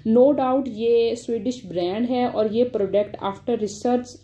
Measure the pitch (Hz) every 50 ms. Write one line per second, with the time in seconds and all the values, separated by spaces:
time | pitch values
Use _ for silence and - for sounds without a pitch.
0 | - 220 220 240 247 285 294 262 262 254 254 277 277 262 214 208 226 233 233 233
1 | 233 233 233 240 - - 233 233 196 254 247 - - 180 165 175 175 175 190 214
2 | 240 247 262 247 247 247 - 208 220 220 202 233 247 247 - 214 202 190 190 202
3 | 208 208 - - - 196 196 196 - - 240 226 214 196 - - - 247 247 247
4 | 247 - - -